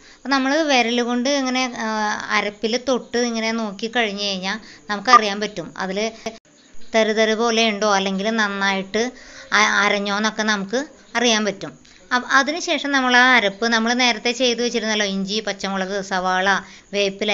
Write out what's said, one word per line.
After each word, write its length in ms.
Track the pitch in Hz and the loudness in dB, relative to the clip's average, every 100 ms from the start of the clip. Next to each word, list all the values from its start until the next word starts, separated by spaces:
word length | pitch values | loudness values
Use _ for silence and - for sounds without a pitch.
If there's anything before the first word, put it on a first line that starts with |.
| - | -20
അപ്പോൾ 220 | - 254 | -14 -2
നമ്മൾ 200 | 277 262 302 | 0 2 0
വിരൽ 360 | 302 254 226 240 | 2 2 2 0
കൊണ്ട് 280 | 240 247 254 | 0 -2 0
ഇങ്ങനെ, 320 | 285 262 254 254 240 | 0 0 -2 -4 -4
ആ, 100 | 220 220 214 214 - | -4 -2 -2 -4 -2
അരപ്പിൽ 420 | 214 202 208 214 247 | -2 -2 -4 -4 -2
തൊട്ട് 360 | 262 240 233 240 | 0 -2 -2 -2
ഇങ്ങനെ 260 | 240 226 220 | -2 -2 -2
നോക്കി 360 | 226 214 196 226 | -2 -4 -6 -4
കഴിഞ്ഞ് 360 | 247 214 196 202 | -2 -2 -2 -4
കഴിഞ്ഞാൽ 320 | 190 190 214 - - - | -4 -4 -6 -10 -18 -8
നമുക്കറിയാൻ 520 | 202 226 240 214 202 | -4 4 6 6 -2
പറ്റും 280 | 208 185 160 - | -4 -6 -10 -8
അതിൽ 240 | 185 196 220 220 220 214 _ _ _ - - | -6 -2 -4 -6 -12 -12 _ _ _ -12 -2
തെറുതെറു 480 | 226 214 220 214 220 | 2 2 4 2 2
പോലെ 280 | 233 226 226 | 2 2 2
ഉണ്ടോ 240 | 202 214 | 2 2
അല്ലെങ്കിൽ 360 | 196 196 190 214 | 2 2 -2 0
നന്നായിട്ട് 680 | 226 208 196 196 190 196 214 247 - - - - | 0 0 0 0 0 -2 -2 -2 -6 -18 -20 0
അ-, 200 | 202 214 208 | 2 4 4
അരഞ്ഞോന്നൊക്കെ 640 | 202 202 202 202 220 214 | 2 0 0 0 -2 0
നമുക്ക് 360 | 214 208 196 233 302 - - 233 | 0 0 -2 -4 -4 -10 -8 0
അറിയാൻ 260 | 240 214 208 | 2 2 0
പറ്റും. 260 | 196 151 147 - - - | -4 -10 -14 -20 -20 -4
അപ്പ-, 180 | 247 247 | -4 2
അതിനുശേഷം 580 | 269 269 339 349 294 277 | 2 2 -2 -2 -2 0
നമ്മൾ 220 | 277 254 247 | 0 4 6
ആ 80 | 254 | 6
അരപ്പ് 340 | 247 202 196 233 | 6 2 0 0
നമ്മൾ 240 | 226 226 | 2 2
നേരത്തെ 380 | 240 247 220 240 | 2 2 0 -2
ചെയ്ത് 280 | 240 247 226 | 0 0 0
വെച്ചിരുന്നല്ലോ, 460 | 240 233 214 214 202 | -2 -2 -2 -2 -2
ഇഞ്ചി, 300 | 190 190 214 | -2 -4 -4
പച്ചമുളക്, 580 | 202 196 190 190 185 202 | -4 -6 -6 -4 -4 -4
സവാള, 480 | 190 190 185 185 196 185 - - - | -4 -2 0 0 2 0 -2 -18 -6
വേപ്പില 420 | 196 196 196 214 | -2 -2 0 0